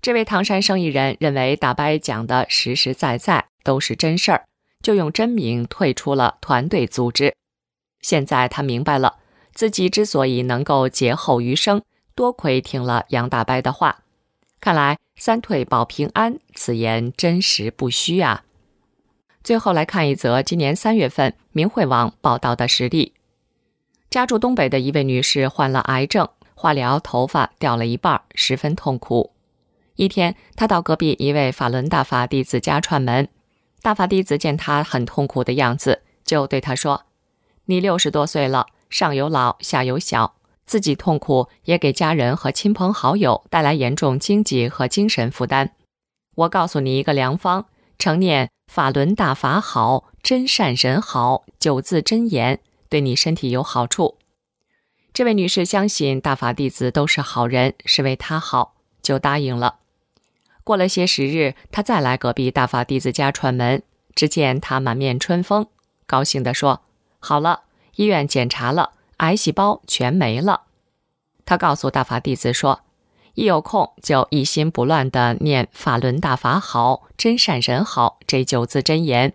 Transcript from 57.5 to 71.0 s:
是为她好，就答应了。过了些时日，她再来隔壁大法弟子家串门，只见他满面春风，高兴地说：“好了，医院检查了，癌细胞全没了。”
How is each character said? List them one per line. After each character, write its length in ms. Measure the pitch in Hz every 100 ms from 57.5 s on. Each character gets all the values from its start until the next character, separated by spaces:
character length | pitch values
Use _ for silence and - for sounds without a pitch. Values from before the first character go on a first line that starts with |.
| 127 131 -
是 200 | - -
为 120 | 135 131
她 240 | - 160
好， 360 | - 127 - _ _ _
就 160 | - 139
答 220 | 139 143
应 180 | 139 123
了。 220 | 123 - _ _ _ _ _ _ _ _
过 120 | - 208
了 140 | 185
些 180 | 190 180
时 180 | - 139
日， 300 | 160 143 139 -
她 100 | -
再 200 | 208 220
来 160 | 135 127
隔 160 | 120
壁 180 | 120 127
大 160 | 131 127
法 160 | 123
弟 160 | 123 135
子 140 | 131
家 180 | 123 139
串 220 | 135 139
门， 300 | 123 120 139 - _ _
只 140 | - 156
见 320 | 165 139 131
他 220 | - 131
满 160 | 131 117
面 200 | 135 123
春 240 | - 175
风， 260 | 180 208 - _ _ _ _
高 200 | 131 135
兴 180 | 143
地 100 | 123
说 280 | 123 143 131 _ _ _ _
：“好 200 | - 147
了， 220 | 160 165 _ _ _ -
医 80 |
院 240 | 208 175 143
检 220 | 135 123
查 240 | 131 123
了， 180 | 156 - _ _ _
癌 140 | 160
细 200 | 202 -
胞 280 | 151 202 208 -
全 260 | - 123
没 280 | 175 127 113
了。” 220 | 185 196 _ _ _ _